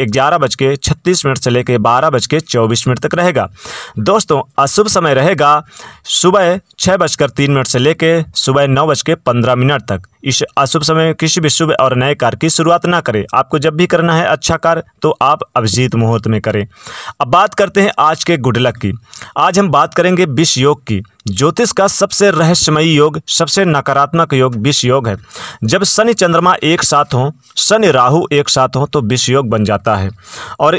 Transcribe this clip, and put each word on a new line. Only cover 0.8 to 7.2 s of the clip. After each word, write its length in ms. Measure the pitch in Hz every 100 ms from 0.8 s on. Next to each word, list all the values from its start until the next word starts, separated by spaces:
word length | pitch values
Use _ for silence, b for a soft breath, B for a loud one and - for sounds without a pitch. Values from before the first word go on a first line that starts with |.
| - - 175 185 139
मिनट 120 | 131
से 120 | 127
लेके 280 | 120 123 123
बारह 320 | 117 123 156
बज 160 | 131 -
के 140 | 156
चौबीस 480 | - 120 113 117 135
मिनट 100 | 123
तक 160 | 151
रहेगा। 340 | 165 175 139 90 B B B B -
दोस्तों, 420 | 107 208 - 143 - -
अशुभ 280 | 139 - 208
समय 280 | 190 160
रहेगा 500 | 127 151 151 147 151 B B B B
सुबह 560 | - - 175 196 175 185 - -
छः 180 | 185 190
बजकर 340 | 160 -